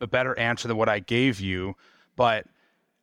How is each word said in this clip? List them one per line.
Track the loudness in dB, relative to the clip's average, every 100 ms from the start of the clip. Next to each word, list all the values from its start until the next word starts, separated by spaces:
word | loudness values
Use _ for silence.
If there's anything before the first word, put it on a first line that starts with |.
a | -2
better | 0 0 0
answer | 0 -2 -2
than | 0
what | 2
I | 0
gave | 0 2 2 0
you. | -4 -4 -4 -8 _ _ _ 0
But | 2 2 -4 _ _ _ _ _